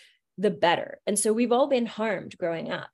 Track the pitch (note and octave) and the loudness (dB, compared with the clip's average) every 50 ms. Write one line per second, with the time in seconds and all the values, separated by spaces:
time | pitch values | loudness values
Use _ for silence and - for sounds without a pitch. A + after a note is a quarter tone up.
0 | - _ _ _ _ _ - - F#3 G#3 F3 C#3 - E3+ E3+ - - - - - | -20 _ _ _ _ _ -8 0 0 0 2 4 4 4 4 2 0 -6 -12 -10
1 | - - G#3 G#3 - A3 G#3+ A#3 A#3+ A3 A#3+ B3 C#4+ C#4 C4+ B3 A#3+ - - G#3+ | -4 -2 -2 0 2 0 2 2 2 2 4 4 4 4 2 0 0 -2 -4 -4
2 | A3 A3+ G3 E3 - - - - F3 E3 E3+ D#3+ - D#3+ F3+ E3+ - - | -2 -2 -2 -4 -6 -10 -10 -6 -4 -4 -4 -4 -4 -6 -6 -6 -8 -8